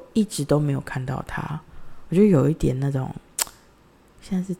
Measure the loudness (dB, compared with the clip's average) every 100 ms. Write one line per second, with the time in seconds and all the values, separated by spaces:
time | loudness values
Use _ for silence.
0 | 0 0 0 -2 0 2 2 -2 -4 -8
1 | -6 -6 -6 -8 -6 -8 -12 -14 -12 -12
2 | -2 4 6 6 4 2 0 0 0 -2
3 | -4 -10 -12 -8 -8 -10 _ _ _ _
4 | _ -16 -4 -4 -2